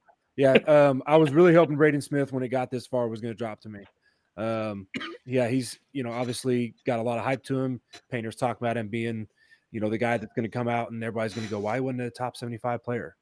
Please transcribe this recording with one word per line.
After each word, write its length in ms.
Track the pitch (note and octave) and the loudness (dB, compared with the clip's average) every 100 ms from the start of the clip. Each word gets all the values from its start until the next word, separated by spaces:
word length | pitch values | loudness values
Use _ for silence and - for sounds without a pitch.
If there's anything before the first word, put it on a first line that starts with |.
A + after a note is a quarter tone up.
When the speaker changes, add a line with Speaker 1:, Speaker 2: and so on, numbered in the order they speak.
| _ _ _ - | _ _ _ 2
Speaker 1:
Yeah, 160 | C3+ | 6
Speaker 2:
<laughs> 140 | B2+ - | 6 6
Speaker 1:
um, 360 | D3 C#3+ C3 C3 | 6 6 4 4
I 100 | D#3 | 6
was 160 | D#3 | 6
really 220 | C#3 F3+ | 6 8
hoping 220 | E3 D#3+ C#3+ | 8 6 4
Braden 240 | D3+ D3 | 2 2
Smith, 320 | C3+ C#3+ C3+ | -2 -2 -2
when 100 | B2+ | -2
it 60 | B2+ | -2
got 220 | B2+ B2+ | -2 -4
this 160 | B2+ - | -6 -4
far, 220 | B2+ A#2+ | -2 -2
was 120 | A2 | -4
gonna 140 | A#2 | -8
drop 260 | G#2 A2+ G#2+ | -8 -8 -10
to 80 | G#2+ | -14
me. 160 | G2+ G2 _ _ _ _ - | -16 -18 _ _ _ _ -8
Um, 500 | A2 A2+ A2 G2+ F#2+ - - | -4 -4 -4 -8 -10 -12 -12
<clears throat> 200 | - - | -14 -4
yeah, 200 | B2+ A#2+ | 0 2
he's, 300 | C3 A#2 - _ | 0 -4 -10 _
you 100 | C#3+ | -8
know, 80 | A#2+ | -6
obviously 640 | A#2 B2 A#2+ C3 B2 A#2+ - - | -4 -4 -4 -2 0 -2 -6 -4
got 120 | A#2 | -2
a 40 | |
lot 160 | A2+ A#2 | -2 -2
of 60 | |
hype 200 | A2 C3+ | -2 -4
to 160 | - C3+ | -4 -4
him. 200 | C3 B2 _ - - | -4 -6 _ -20 -10
Painter's 260 | B2 A2 - | -8 -8 -4
talking 280 | B2+ A2+ A#2+ | -4 -2 -4
about 100 | A#2 | -4
him 120 | G#2+ | -4
being, 400 | A#2 A#2 A2+ G#2+ _ _ _ _ | -6 -6 -6 -10 _ _ _ _
you 100 | A2+ | -6
know, 80 | G#2+ | -2
the 80 | G#2+ | 0
guy 180 | A#2 A#2+ | 0 -2
that's 160 | G#2+ | -4
gonna 140 | - A2+ | -4 -4
come 180 | B2 A#2+ | -2 -2
out 220 | A#2+ A2+ | -2 -4
and 140 | A2+ | -6
everybody's 300 | A2+ A2 A2 | -6 -4 -4
gonna 120 | A2 G#2+ | -4 -6
go, 140 | G#2+ | -4
"Why 180 | G#2 A#2+ | -4 -2
wasn't 220 | C3 B2+ | -4 -4
it 60 | B2 | -6
a 40 | |
top 260 | - B2 - | -6 -8 -8
seventy-five 460 | A#2+ A#2 B2 A#2+ | -10 -6 -4 -4
player? 340 | - A#2+ D#2 _ | -4 -6 -8 _